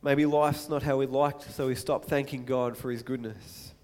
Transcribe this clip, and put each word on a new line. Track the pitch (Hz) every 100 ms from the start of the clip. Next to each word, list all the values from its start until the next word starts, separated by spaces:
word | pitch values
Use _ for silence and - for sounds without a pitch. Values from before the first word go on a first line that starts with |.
Maybe | 143 143 151
life's | 147 147 147 -
not | 147
how | 135 135
we'd | 135
like, | 131 143 139
so | - 104 135
we | 120
stop | - 143 -
thanking | 147 139 135 127
God | 127 123 117
for | 127
his | 120
goodness. | 117 131 113 104 - - - -